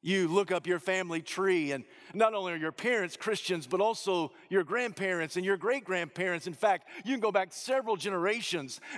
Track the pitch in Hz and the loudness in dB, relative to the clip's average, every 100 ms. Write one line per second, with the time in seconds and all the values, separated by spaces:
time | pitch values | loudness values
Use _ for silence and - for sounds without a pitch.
0 | 165 190 175 180 190 180 160 180 190 185 | 0 2 4 2 2 0 0 -2 0 0
1 | 180 165 - - 190 180 147 139 - - | 0 -4 -4 -2 2 2 2 -2 -6 -18
2 | - 190 220 214 185 165 156 156 226 240 | -8 2 2 2 -4 -4 -4 -2 0 0
3 | 180 - 208 202 - 180 127 180 208 220 | 0 -4 -2 -2 0 -2 0 2 2 0
4 | 196 180 156 - - 190 160 220 247 185 | 0 0 0 -6 -2 0 0 0 -2 -2
5 | 190 180 160 180 185 196 185 269 226 185 | -2 -2 -2 -2 0 0 2 0 0 -2
6 | 165 - 185 170 180 156 220 180 - - | -2 -2 -2 -2 -4 0 2 2 -2 -10
7 | 190 269 214 196 190 - - 262 226 202 | -4 0 2 2 0 -4 -2 0 2 0
8 | 196 190 180 226 208 175 135 - - | 0 0 2 0 -2 -4 -4 -10 -10